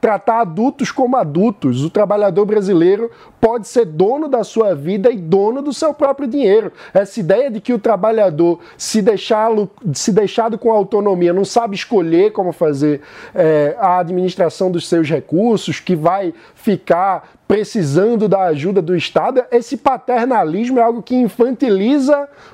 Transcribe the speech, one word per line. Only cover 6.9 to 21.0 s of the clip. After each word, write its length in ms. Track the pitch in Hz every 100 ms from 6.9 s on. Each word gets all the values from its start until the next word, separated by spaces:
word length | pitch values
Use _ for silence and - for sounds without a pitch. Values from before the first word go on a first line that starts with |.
Essa 260 | 185 196 -
ideia 280 | 165 196 277
de 120 | 214
que 120 | -
o 60 | 240
trabalhador, 800 | 233 208 214 226 202 151 170 170 - -
se 240 | - 220
deixá-lo, 680 | 202 202 - 214 220 214 208 _ 190
se 180 | 135 -
deixado 480 | 196 202 - 226 220
com 120 | 233
autonomia, 600 | 220 196 214 208 185 175
não 140 | 175 196
sabe 300 | 240 233 196
escolher 580 | - 226 165 165 208
como 180 | 214 180
fazer, 500 | 156 160 139 151 143 - - -
é, 420 | - 160 151 147 156
a 200 | 196 180
administração 680 | 170 180 185 175 170 - 185
dos 180 | 175 -
seus 220 | 170 156
recursos, 680 | 156 - 160 233 214 - 151
que 160 | - 175
vai 380 | 160 190 185 - -
ficar 840 | _ - 196 - 170 196 180 - _ _
precisando 840 | 202 208 226 156 143 208 233 208
da 140 | 190
ajuda 380 | 185 151 160 196
do 140 | 165 180
Estado, 480 | - 160 180 262 247
esse 240 | 240 - 285
paternalismo 1040 | - 254 - 247 247 233 160 170 240 254
é 40 |
algo 180 | 233 240